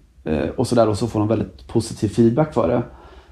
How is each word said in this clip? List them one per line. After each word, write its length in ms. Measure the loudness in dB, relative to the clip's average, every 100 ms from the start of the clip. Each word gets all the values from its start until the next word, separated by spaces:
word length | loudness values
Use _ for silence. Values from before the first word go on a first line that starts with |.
| -20 _
eh, 240 | -4 -2 -2
och 180 | -2 0
sådär, 220 | 4 4
och 100 | 2
så 80 | -2
får 120 | -2
de 100 | 0
väldigt 400 | 0 -2 -10 -4
positiv 400 | -4 -2 -4 -4
feedback 460 | 2 2 4 0
för 140 | 0 0
det. 140 | 0 -4 -10 -20 -20 -20